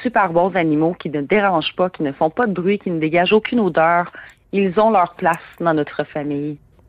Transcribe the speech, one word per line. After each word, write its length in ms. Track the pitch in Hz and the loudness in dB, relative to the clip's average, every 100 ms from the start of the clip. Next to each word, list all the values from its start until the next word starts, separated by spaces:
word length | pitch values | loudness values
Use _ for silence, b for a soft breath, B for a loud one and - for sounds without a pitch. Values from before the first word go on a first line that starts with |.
super 300 | 247 233 190 | -4 0 0
bons 240 | 170 185 180 | 2 0 0
animaux 400 | 165 151 160 180 | 0 2 0 -2
qui 120 | 170 | -6
ne 100 | 147 | -6
dérangent 560 | 139 208 202 170 - - | 0 0 2 0 -2 -4
pas, 140 | 180 | -4
qui 120 | - | -2
ne 80 | 147 | -6
font 180 | 135 160 | -2 -2
pas 160 | 196 240 | 0 -2
de 60 | |
bruit, 260 | 180 175 202 | -2 -2 -2
qui 100 | 196 | -2
ne 80 | 165 | -4
dégagent 340 | 156 170 185 | -2 0 2
aucune 280 | 214 - 247 | 2 2 0
odeur. 500 | 190 160 160 170 175 B B B - | 0 2 2 2 0 B B B -6
Ils 200 | 202 196 175 | -2 0 2
ont 100 | 220 | 4
leur 240 | 208 175 | 4 0
place 220 | - 175 170 - - | 0 -2 -2 -6 -6
dans 140 | 170 | 0
notre 280 | 156 147 - | 0 -2 -6
famille. 540 | 147 156 147 143 147 147 _ _ | -6 -6 -6 -4 -6 -8 _ _